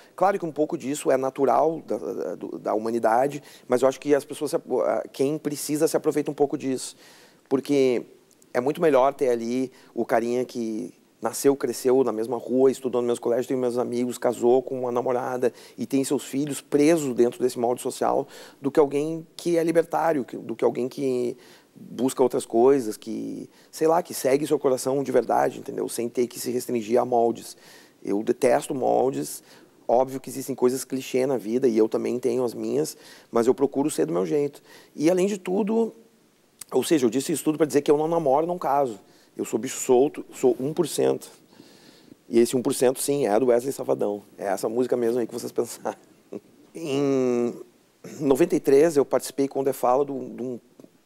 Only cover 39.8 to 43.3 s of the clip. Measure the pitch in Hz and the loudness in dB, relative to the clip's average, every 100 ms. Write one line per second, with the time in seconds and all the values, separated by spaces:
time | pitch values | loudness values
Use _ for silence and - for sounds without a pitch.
39.8 | - 123 143 - - - 131 123 131 160 | 4 4 4 0 -14 0 0 2 -2 -2
40.8 | 156 - 131 131 - - _ - - - | -2 0 0 0 -6 -20 _ -20 -20 -20
41.8 | - - - - - 117 120 131 120 131 | -20 -20 -20 -20 0 2 4 2 -2 2
42.8 | 127 135 - 143 117 | 2 2 -2 0 2